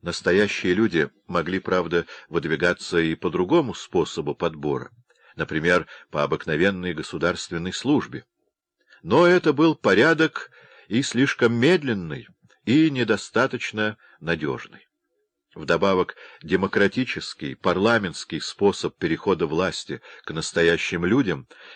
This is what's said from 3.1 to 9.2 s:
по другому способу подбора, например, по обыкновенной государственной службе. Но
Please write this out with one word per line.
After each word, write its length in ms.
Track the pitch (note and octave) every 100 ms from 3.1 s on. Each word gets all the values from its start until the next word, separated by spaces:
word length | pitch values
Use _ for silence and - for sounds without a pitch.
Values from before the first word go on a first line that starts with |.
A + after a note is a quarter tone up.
по 160 | D#2+ F#2+
другому 460 | E2+ F2+ D#3+ C3+ -
способу 580 | - F#2 D#2+ - D#2
подбора, 560 | D2 E2+ D#2 D2 C2+ B1 _ _ _ _ -
например, 500 | D#2 D#2 D#2+ F2+ - - -
по 140 | D#2
обыкновенной 720 | C#2+ D2+ - D#2 F#2+ F#2+ F2+ D#2
государственной 760 | D2+ E2+ E2+ E2+ - F2 F2
службе. 540 | - B2 C#3+ E2 C3 - _ _ _ _ _ _ _
Но 240 | E2 A#2+